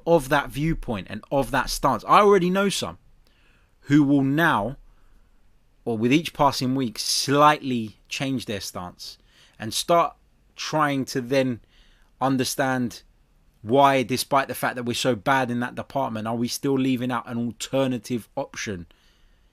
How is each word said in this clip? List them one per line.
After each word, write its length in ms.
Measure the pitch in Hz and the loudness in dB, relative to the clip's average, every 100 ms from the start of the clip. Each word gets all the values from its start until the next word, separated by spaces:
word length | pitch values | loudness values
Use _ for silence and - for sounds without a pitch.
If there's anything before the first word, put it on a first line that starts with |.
| - | 2
of 220 | 170 127 | 2 4
that 220 | 147 123 | 0 0
viewpoint 580 | 120 160 156 - 104 87 | -4 -2 -2 -4 -6 -6
and 140 | 107 - | -12 -4
of 200 | 139 113 | -2 0
that 180 | 131 - | -2 -2
stance. 340 | - 147 110 | -2 0 0
I 160 | 92 170 | 4 6
already 300 | 208 202 175 | 6 4 2
know 180 | 190 202 | 0 0
some 300 | - 95 90 _ _ _ _ _ _ _ _ | -2 -8 -10 _ _ _ _ _ _ _ _
who 200 | - 147 | 2 4
will 200 | 139 143 | 4 4
now, 520 | 135 147 165 117 107 143 - _ _ _ _ _ _ _ _ _ 120 | 2 2 2 0 -2 -8 -20 _ _ _ _ _ _ _ _ _ -6
or 120 | 113 | 0
with 140 | 120 | 2
each 220 | 151 165 | 2 0
passing 420 | - 143 - 127 131 | 2 2 2 -2 -2
week, 240 | 120 - | -4 -6
slightly 1000 | - - - 147 151 151 135 123 110 - - | -4 -2 0 4 6 4 -2 -4 -6 -12 -12
change 360 | - 135 131 - | -6 -4 -4 -6
their 140 | 98 | -8
stance 580 | - 98 87 - - - _ _ _ - | -8 -10 -12 -14 -18 -18 _ _ _ -14
and 160 | 110 | -8
start 440 | - - 170 156 - _ _ _ - | -6 2 2 2 -4 _ _ _ -14
trying 480 | - 156 147 135 120 | -4 0 0 -2 -4
to 160 | 135 | -6
then 400 | 120 135 131 113 _ _ _ _ _ - | 0 0 0 -4 _ _ _ _ _ -4
understand 800 | 131 135 123 - 135 127 120 - _ _ _ _ _ _ | 0 0 -2 -2 -2 0 -4 -8 _ _ _ _ _ _
why, 420 | 107 135 139 135 | 2 6 6 6
despite 440 | 117 127 - 139 139 | 0 -2 0 0 0
the 80 | 120 | -4
fact 200 | 123 123 | -4 -4
that 80 | |
we're 100 | 120 | -4
so 220 | 117 135 110 | -2 0 0
bad 360 | 143 135 123 | 0 0 0
in 80 | 120 | -2
that 160 | 120 113 | -4 -8
department, 520 | - 139 127 110 110 | -8 -4 -4 -4 -4
are 80 | 117 | -4
we 120 | 120 | -4
still 300 | - 143 135 | -2 0 2
leaving 340 | 131 123 127 | 2 0 -2
out 160 | 120 123 | -4 -6
an 80 | 117 | -6
alternative 920 | 120 - - 135 131 123 - 120 - - | -6 -8 -4 -2 0 -2 -4 -8 -6 -10
option? 500 | 139 - 113 92 82 _ _ _ _ _ _ | -10 -8 -8 -8 -12 _ _ _ _ _ _